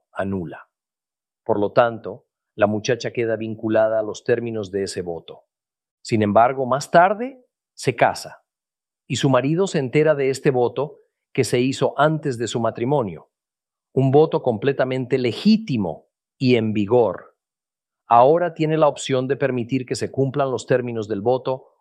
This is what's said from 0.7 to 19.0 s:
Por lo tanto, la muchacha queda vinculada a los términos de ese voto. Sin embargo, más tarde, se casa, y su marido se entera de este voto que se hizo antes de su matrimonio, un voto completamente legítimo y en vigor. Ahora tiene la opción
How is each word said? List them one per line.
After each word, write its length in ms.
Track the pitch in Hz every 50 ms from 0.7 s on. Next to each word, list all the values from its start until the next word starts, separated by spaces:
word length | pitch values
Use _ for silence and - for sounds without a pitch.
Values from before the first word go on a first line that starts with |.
| _ _ _ _ _ _ _ _ _ _ _ _ _ _ _
Por 140 | - 107 104
lo 140 | 101 98
tanto, 540 | - 127 120 117 113 107 - 92 98 - _ _ _ _ _ _ _
la 140 | - 104 104
muchacha 420 | 107 107 101 - 123 113 - 117
queda 240 | - 123 117 113 110
vinculada 640 | 107 110 110 110 107 - 110 110 110 110 110 110 110
a 40 | 107
los 180 | 104 95 -
términos 480 | - - 120 113 117 117 113 110 101 90
de 140 | 98 98 98
ese 180 | 90 - 95
voto. 440 | 90 87 85 82 - - - - _ _ _ _ _ _ _ _ _ _ _ _
Sin 200 | - - 120 107
embargo, 440 | 107 101 101 110 117 127 131 135 131
más 260 | 120 127 139 - -
tarde, 520 | - 170 175 190 208 202 247 262 277 - _ _ _ _ _ _ _
se 220 | - - 139 -
casa, 480 | - 135 110 92 - - - - - _ _ _ _ _ _ _ _ _ _ _ _ _ -
y 80 | 147
su 120 | 113 - 139
marido 380 | 131 123 127 139 160 170 196
se 140 | 190 - 160
entera 340 | 135 123 127 151 151 156 151
de 160 | 139 135 135
este 220 | 131 - - 151
voto 480 | 131 123 120 117 - 127 139 156 - _ _ _ _ _ _ _
que 100 | - -
se 180 | 120 - - 123
hizo 320 | 123 135 127 - 139 117 - 143
antes 400 | 143 156 160 151 151 147 123 113
de 80 | 120
su 140 | 107 - 123
matrimonio, 720 | 113 113 110 110 117 127 147 143 117 95 80 73 - _ _ _ _ _ _ _ _ _ _ _ _ _
un 200 | - 131 131 135
voto 300 | 131 147 160 165 170 156
completamente 760 | - 127 113 104 120 139 135 - 135 127 131 131 127 117 139 131
legítimo 920 | 123 120 110 - - 202 220 214 220 - 135 110 95 82 76 - _ _ _ _ _ _ _ -
y 160 | 135 123 123
en 180 | 113 110 110
vigor. 640 | 104 107 101 95 120 123 113 98 87 - - - _ _ _ _ _ _ _ _ _ _ _ _ _ _ _
Ahora 480 | - 117 117 123 135 160 170 175 170 165
tiene 220 | - 156 156 160
la 100 | 156 156
opción 400 | 147 135 -